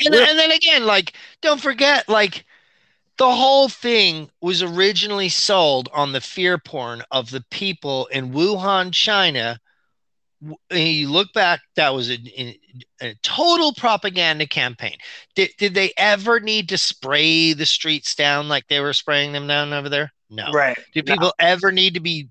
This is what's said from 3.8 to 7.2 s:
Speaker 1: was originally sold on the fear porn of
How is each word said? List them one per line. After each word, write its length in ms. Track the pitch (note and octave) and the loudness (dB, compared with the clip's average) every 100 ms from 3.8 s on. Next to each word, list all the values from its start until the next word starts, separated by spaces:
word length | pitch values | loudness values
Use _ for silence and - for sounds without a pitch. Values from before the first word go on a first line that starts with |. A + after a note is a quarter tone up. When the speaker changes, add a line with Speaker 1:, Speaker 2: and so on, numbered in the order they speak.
| A#3+ A#3 G3 D#3 D3+ _ | 0 2 2 0 -8 _
Speaker 1:
was 220 | F3 F3 | -4 -2
originally 680 | F3+ E3+ G3 G3 G#3 G3+ F#3+ | -2 0 2 2 -2 -2 -2
sold 600 | - - G3 D#3+ C3+ B2 | -2 2 4 4 2 -2
on 200 | D3 C#3+ | -4 -2
the 80 | C3+ | -4
fear 360 | - - F3+ F3 | -8 -4 -2 -2
porn 460 | - D3+ A#2+ A#2 A2+ | -4 -10 -8 -10 -6
of 200 | C3 | -6